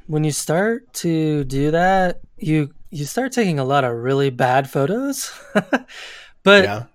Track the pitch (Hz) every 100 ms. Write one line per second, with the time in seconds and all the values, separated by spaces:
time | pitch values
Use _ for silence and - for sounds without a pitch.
0 | - 151 151 139 - 160 214 233 - -
1 | 170 160 156 151 135 135 147 160 180 190
2 | 180 - - - 156 156 143 - - 160
3 | 143 - 262 247 202 147 131 143 127 117
4 | 123 139 139 123 127 127 139 151 139 220
5 | 277 269 - - - 208 - 247 254 -
6 | - - - - 190 196 101 107 120